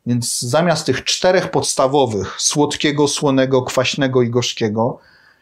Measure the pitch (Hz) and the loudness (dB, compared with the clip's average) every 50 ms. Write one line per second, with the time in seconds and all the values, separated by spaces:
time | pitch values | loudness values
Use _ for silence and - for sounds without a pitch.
0 | _ 120 120 120 120 - - - 135 123 120 151 170 175 156 - - - 127 120 | _ -2 -2 -2 -2 -4 -4 -6 -4 0 0 2 2 2 0 0 0 -2 -2 -2
1 | - - - - - 185 185 185 175 - - 143 - - - - 135 131 139 147 | -2 -4 -2 0 2 2 2 2 0 0 -2 -2 -2 0 0 0 2 2 4 2
2 | 131 113 110 98 92 - - - - - - 151 147 147 - - - 151 143 147 | 2 2 0 -4 -4 -6 -6 -4 -4 -2 0 0 0 0 0 -2 -2 0 2 2
3 | 147 143 - - 156 143 135 135 131 131 135 127 120 - - 131 123 - - - | 0 0 0 0 0 2 2 2 2 2 2 0 0 0 0 0 0 0 0 0
4 | 139 131 127 131 123 117 120 123 117 - - - 117 107 104 113 113 131 - - | -2 2 2 2 2 2 0 -2 -2 -2 -2 -2 -2 -2 0 0 0 -2 -2 -6
5 | _ _ _ _ _ _ _ _ | _ _ _ _ _ _ _ _